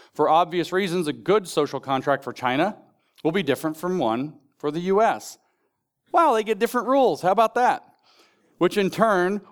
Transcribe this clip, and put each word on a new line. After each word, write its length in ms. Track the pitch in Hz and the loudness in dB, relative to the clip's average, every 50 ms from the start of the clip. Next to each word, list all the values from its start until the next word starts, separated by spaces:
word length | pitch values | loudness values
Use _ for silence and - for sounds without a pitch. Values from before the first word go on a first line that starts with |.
| - _ | -20 _
For 160 | _ - 151 143 | _ 0 2 4
obvious 440 | 156 165 180 165 165 175 156 - | 4 4 2 2 -2 -4 -4 -2
reasons, 360 | 180 185 202 175 165 185 170 147 | -2 -2 -2 -2 -2 -4 -4 -4
a 40 | |
good 360 | 139 120 - - 196 220 190 165 | -6 -6 -2 0 0 0 0 -2
social 320 | - 165 147 139 - 135 | -2 -2 -2 -2 -4 -8
contract 420 | - 131 139 131 127 143 139 131 | -6 -4 -4 -2 0 0 -2 -2
for 100 | - 127 | -2 -8
China 440 | 113 - 127 127 127 139 170 208 214 - - _ _ _ _ _ _ _ - | -8 -4 -4 -2 0 0 0 -2 -4 -8 -16 _ _ _ _ _ _ _ -4
will 80 | 156 | -2
be 100 | 165 202 | -2 -2
different 340 | - - 147 - - 160 156 | 0 -2 -2 -2 -4 -6 -8
from 220 | - - 180 185 180 | -6 -6 -4 -2 -2
one 400 | 135 113 110 120 139 151 147 - _ _ _ _ | -2 -2 -2 -2 -4 -8 -10 -16 _ _ _ _
for 120 | - 147 | -8 -6
the 100 | 147 170 | -6 -4
U 200 | 175 185 190 208 | -2 0 2 2
S. 380 | 226 214 139 107 - - - - _ _ _ _ _ _ _ _ _ _ _ _ _ _ | 2 2 0 -2 -8 -16 -20 -20 _ _ _ _ _ _ _ _ _ _ _ _ _ _
Wow, 220 | - 359 339 311 240 | 2 4 4 4 4
they 100 | 220 220 | 2 0
get 140 | 208 220 190 | -2 -2 -2
different 280 | 226 226 - 247 196 | -2 -2 -2 -2 0
rules. 360 | 226 269 277 262 214 156 135 | 2 2 4 4 2 2 0
How 100 | - 180 | 0 0
about 220 | 196 208 226 220 - | 2 4 2 2 2
that? 400 | 233 247 226 151 - - _ _ _ _ _ _ _ _ _ _ _ _ _ _ - | 2 2 2 0 -2 -6 _ _ _ _ _ _ _ _ _ _ _ _ _ _ 0
Which 180 | 165 180 175 | 0 0 2
in 140 | 208 196 180 | 0 -2 0
turn 500 | - - 214 226 202 180 175 185 202 202 - - | 0 2 2 2 2 2 0 0 -2 -4 -8 -12